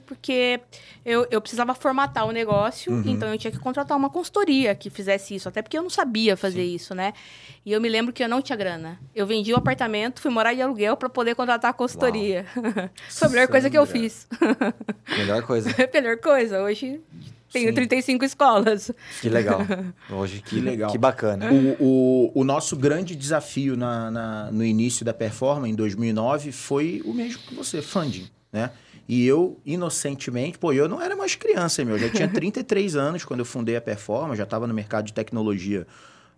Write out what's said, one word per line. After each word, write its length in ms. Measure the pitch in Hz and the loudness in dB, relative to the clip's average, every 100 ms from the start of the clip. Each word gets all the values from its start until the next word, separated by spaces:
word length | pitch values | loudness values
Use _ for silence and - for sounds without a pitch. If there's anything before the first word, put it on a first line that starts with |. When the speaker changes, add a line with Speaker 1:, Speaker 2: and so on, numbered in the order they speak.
Speaker 1:
porque 560 | - 262 - 254 247 247 - - - - | -4 -14 -4 0 2 0 -6 -20 -20 -14
eu, 240 | 240 233 240 | 0 0 2
eu 100 | 220 | 0
precisava 340 | 220 233 240 | -2 -4 -2
formatar 520 | 254 294 180 180 226 220 | 0 0 2 0 0 -2
o 40 | |
negócio, 640 | 226 220 202 214 - - | -2 2 2 2 -2 -4
Speaker 2:
Uhum. 120 | 240 208 | -2 0
Speaker 1:
então 200 | 208 220 | -2 -2
eu 60 | 220 | -4
tinha 120 | 220 | -6
que 80 | - | -6
contratar 380 | 254 262 277 285 | -4 -4 0 0
uma 140 | 277 | 0
consultoria 640 | 330 339 415 381 269 240 | -2 -2 0 2 4 4
que 160 | 196 196 | 0 -4
fizesse 440 | - 196 196 196 196 | -8 -2 -2 -2 -10
isso, 120 | 185 | -8
até 140 | 214 | -8
porque 160 | 220 311 | -4 -4
eu 40 | |
não 60 | 349 | -4
sabia 480 | - 302 220 220 185 | -2 0 2 4 4
fazer 240 | 196 180 | 0 -2
Speaker 3:
Sim. 120 | 175 | -2
Speaker 1:
isso, 200 | 175 - | -4 -8
né? 200 | 185 196 - - - - - | -4 -4 -4 -18 -20 -20 -16
E 80 | 208 | -2
eu 80 | 214 | 0
me 80 | 226 | 2
lembro 240 | 220 240 | 0 -2
que 100 | 233 | -2
eu 60 | 233 | -2
não 140 | 247 | 0
tinha 120 | 269 | -2
grana. 460 | 233 185 170 160 175 - | -4 -4 -6 -10 -14 -12
Eu 120 | - 196 | -4 0
vendi 240 | 220 208 | 0 2
o 60 | 233 | 2
apartamento, 640 | 262 254 233 214 226 254 | 2 0 -2 -2 -4 -2
fui 100 | 294 | -2
morar 220 | 233 220 | 2 2
de 80 | 254 | 2
aluguel 340 | 262 226 208 | 0 0 0
pra 140 | - 254 | 0 -2
poder 260 | 254 233 | -2 -2
contratar 360 | 233 247 233 240 | 0 0 2 2
a 20 | |
consultoria. 720 | 247 240 - 247 220 202 185 196 | 0 -4 0 0 2 -2 -2 -4
Speaker 3:
Uau. 360 | 247 226 202 185 - | -6 -4 -4 -6 -10
Speaker 1:
<laughs> 80 | - | -12
Foi 200 | - 311 | 2 4
a 20 | |
melhor 180 | 247 254 | 6 6
coisa 220 | 269 269 | 6 6
que 80 | 302 | 4
eu 80 | 285 | 4
Speaker 2:
Sandra. 140 | 240 | 2
Speaker 1:
fiz. 260 | 226 - - 233 220 - 220 | -2 -6 -12 0 2 2 0
<laughs> 480 | - 220 - - 107 | -4 -10 -10 -6 -2
Speaker 3:
Melhor 260 | 101 110 | 0 0
coisa. 280 | 117 117 110 - | 2 0 0 2
Speaker 1:
<laughs> 80 | 254 | 2
Melhor 240 | 311 240 226 | 2 2 0
coisa. 440 | 320 277 233 190 | 4 4 4 0
Hoje 380 | 202 214 262 294 - - - - _ | -2 -2 -6 -10 -14 -20 -20 -20 _
tenho 160 | 247 226 | 0 2
Speaker 3:
Sim. 60 | |
Speaker 1:
trinta 200 | 233 247 254 | 2 4 2
e 60 | |
cinco 220 | 254 254 | 2 2
escolas. 680 | 269 - 277 214 220 208 - - - - | 0 4 6 6 4 2 -2 -12 -12 -4
Speaker 3:
Que 80 | 120 | 2
legal. 320 | 117 101 190 196 190 | 2 4 2 0 -4
Speaker 1:
<laughs> 240 | 185 - - | -6 -12 -10
Speaker 3:
Hoje, 300 | 98 98 101 | -4 -4 -6
que, 140 | - - | -6 -2
Speaker 2:
Que 40 | |
legal. 300 | 127 120 107 | -2 -2 -2
Speaker 3:
que 60 | 104 | 2
bacana. 540 | 131 123 110 98 104 | 2 2 -2 0 4
Speaker 2:
O, 240 | 135 135 - | 6 6 4
o, 480 | 131 131 127 127 120 139 | 4 6 6 4 4 2
o 40 | |
nosso 300 | 135 143 - 151 | 2 0 -2 0
grande 380 | 143 156 180 | 2 2 -4
desafio 600 | 160 139 156 - - 139 123 | -8 -2 -2 -2 -4 -2 -2
na, 340 | 123 117 113 | -2 -4 -4
na, 400 | 113 113 107 107 | -6 -6 -6 -4
no 140 | 110 | 0
início 400 | 113 110 120 120 | 2 2 2 0
da 80 | 113 | -4
Performa, 560 | 110 110 - 131 147 120 | -2 -4 -2 0 0 -2
em 60 | |
dois 200 | 107 107 | -2 -2
mil 140 | 98 117 | -2 -2
e 40 | |
nove, 360 | 107 117 147 143 | 0 0 -2 -4
foi 520 | 123 - 139 160 185 | -12 -2 0 0 -4
o 80 | - | -6
mesmo 300 | 233 233 240 | -4 -6 -8
que 120 | - | -14
você, 280 | - - 160 | -10 -8 -8
funding, 440 | - 196 151 92 92 _ _ | -4 -4 -2 -6 -10 _ _
né? 200 | 107 123 - - - - | -6 -6 -8 -20 -20 -2
E 200 | 123 123 | 2 4
eu, 340 | 147 185 - 143 | 4 2 -2 -6
inocentemente... 920 | 175 170 - 143 135 - 120 143 - | -4 -4 -4 -4 -6 -6 -4 -4 -2
Pô, 140 | 170 | 0
eu 160 | 131 160 | 2 2
não 100 | 208 | 0
era 160 | 359 | -6
mais 200 | 392 392 | -4 -4
criança, 500 | - 453 277 170 - | -4 0 2 2 0
meu. 120 | 123 104 | 0 0
Eu 20 | |
já 100 | 113 | 0
tinha 200 | 208 160 | 0 0
Speaker 1:
<laughs> 40 | |
Speaker 2:
trinta 280 | 220 170 233 | 0 -2 -4
e 40 | |
três 320 | - 196 202 147 | -2 0 0 0
anos 260 | 143 170 | 0 -2
quando 180 | - 123 | -6 -6
eu 40 | 120 | -4
fundei 300 | 127 113 117 | -4 -2 -2
a 60 | |
Performa, 520 | 113 104 - 110 156 | -2 -8 -4 -4 -2
já 120 | 110 101 | -4 -4
tava 200 | 110 117 | -4 -2
no 60 | |
mercado 320 | 110 104 110 | -4 -2 -4
de 80 | 107 | -4
tecnologia 760 | 113 110 117 107 101 95 101 85 - - - _ | -6 -4 -2 0 -2 -2 -4 -6 -16 -20 -20 _